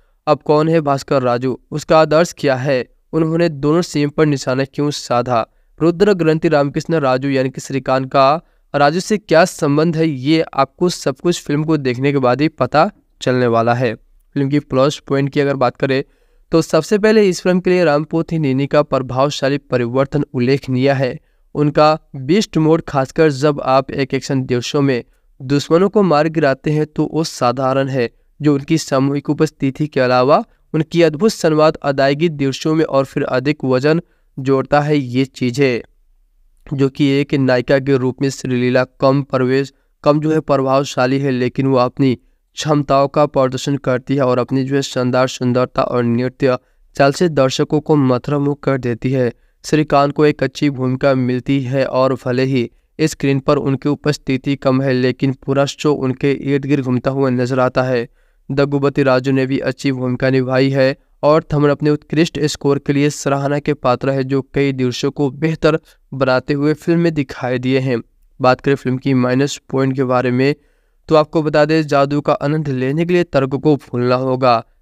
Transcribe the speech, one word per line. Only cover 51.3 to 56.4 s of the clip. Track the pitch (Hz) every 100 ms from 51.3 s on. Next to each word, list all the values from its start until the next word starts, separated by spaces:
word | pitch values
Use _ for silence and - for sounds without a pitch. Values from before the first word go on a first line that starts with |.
| 127 120 139
है | 123 135 131
और | 127 131 127
भले | 131 123 131
ही | 131 117 _ _ -
स्क्रीन | 156 - 139 139
पर | 143 147
उनकी | 143 135 147
उपस्थिति | 143 147 143 - 131 143 139
कम | 139 131
है, | 139
लेकिन | 127 127 123 135 127
पूरा | - 135 139
शो | - 151
उनके | 147 131 127 143
इर्द | 135